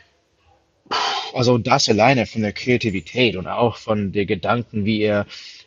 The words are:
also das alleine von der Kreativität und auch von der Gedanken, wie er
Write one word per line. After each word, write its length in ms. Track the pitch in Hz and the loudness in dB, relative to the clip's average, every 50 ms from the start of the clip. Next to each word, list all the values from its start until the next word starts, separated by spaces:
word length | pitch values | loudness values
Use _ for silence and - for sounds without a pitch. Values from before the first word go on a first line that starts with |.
| _ _ _ _ _ _ _ _ _ _ _ _ _ _ _ _ _ - - - - - - - - - - | _ _ _ _ _ _ _ _ _ _ _ _ _ _ _ _ _ -6 -4 -4 -2 -2 -4 -4 -6 -6 -2
also 240 | 135 123 117 123 117 | 0 2 4 4 2
das 320 | 104 123 123 143 - - | 2 2 2 2 4 2
alleine 360 | 113 101 107 127 139 127 107 | 4 4 6 4 4 4 0
von 160 | - - 113 | -2 -2 -4
der 120 | 107 104 95 | -4 -4 -4
Kreativität 840 | - - 127 123 117 - 117 92 95 - - - 117 127 117 90 | -4 0 0 0 2 0 -2 -4 -4 -6 -6 -2 2 2 2 0
und 120 | 92 87 76 | -2 -6 -6
auch 300 | 92 101 120 117 104 - | -2 0 0 0 -2 -4
von 340 | - - 110 104 101 98 | -4 -2 -2 0 0 -2
der 140 | 85 104 101 | -2 -2 -2
Gedanken, 600 | 85 107 92 - 98 107 123 117 _ - 107 101 | 0 -2 -2 0 0 0 0 -2 _ -6 -4 -2
wie 160 | 101 110 107 | 0 0 2
er 240 | 104 107 104 101 101 - - - - - - - - | 2 2 2 0 -2 -4 -8 -18 -18 -20 -20 -20 -20